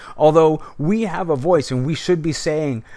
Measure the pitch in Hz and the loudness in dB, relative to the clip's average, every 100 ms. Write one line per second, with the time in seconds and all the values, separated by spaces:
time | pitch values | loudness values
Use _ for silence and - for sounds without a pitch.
0 | - - 151 160 160 156 - - 151 220 | -12 2 4 6 4 2 -6 -4 -2 0
1 | 208 170 175 143 156 185 - 127 135 151 | -2 -4 -4 -2 2 0 0 -4 -2 -4
2 | - 175 156 143 165 151 147 113 - | -2 -2 -2 -4 -4 -4 -4 -6 -10